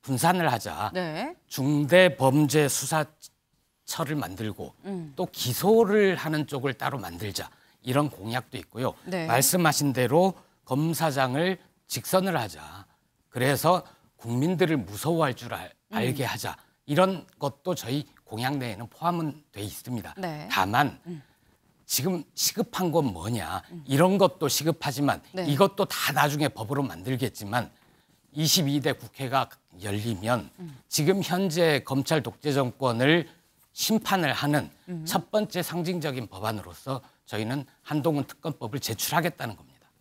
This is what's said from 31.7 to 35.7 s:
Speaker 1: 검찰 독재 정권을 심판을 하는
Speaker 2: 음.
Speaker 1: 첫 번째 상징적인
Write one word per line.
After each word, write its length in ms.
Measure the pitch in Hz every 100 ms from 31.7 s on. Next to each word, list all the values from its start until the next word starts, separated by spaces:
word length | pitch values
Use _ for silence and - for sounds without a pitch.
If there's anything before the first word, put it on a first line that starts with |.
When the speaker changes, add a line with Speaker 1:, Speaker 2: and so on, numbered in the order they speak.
| 143 -
Speaker 1:
검찰 360 | 135 135 160
독재 300 | 120 - 147
정권을 800 | 135 127 - 131 117 131 170 156 - _ _ _
심판을 600 | - - 220 - 196 156
하는 360 | 127 143 147 85 - -
Speaker 2:
음. 160 | 175 160
Speaker 1:
첫 260 | 190 -
번째 320 | 214 208 180
상징적인 640 | 165